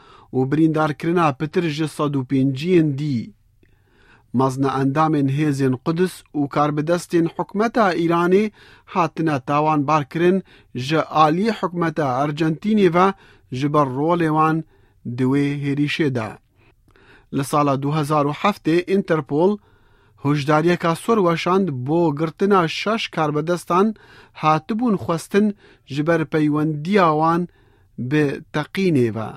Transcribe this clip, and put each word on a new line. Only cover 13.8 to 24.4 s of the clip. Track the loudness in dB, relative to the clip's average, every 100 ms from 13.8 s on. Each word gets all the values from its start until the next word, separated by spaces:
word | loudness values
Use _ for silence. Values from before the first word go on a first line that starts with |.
| 0 0
rolê | 0 0 0
wan | 2 2 0 -4 _ _ _ -10 -2
di |
wê | 0 2 0 -2
hêrîşê | -4 -2 -2 0 -2 -2
de. | -6 -10 _ _ _ _ _ _ _ -20 _
Li | -6
sala | -2 0 0 0
du | -2 -2
hezar | 0 0 0
û |
heftê | 0 -2 -2 0 0 0 -2
Interpol | 0 -2 -2 0 2 0 _ _ _ _ _ _
hojdariyeka | -2 -2 2 2 2 0 0 -2
sor | 0 2
weşand | 2 0 0 0 0
bo | -4 -2 0 0 0
girtina | -4 -2 2 2 2
şeş | -2 -4 -4 -4
karbidestan | -4 -2 -2 -2 -4 0 0 0 -2 -12 -20 -20
hatibûn | -4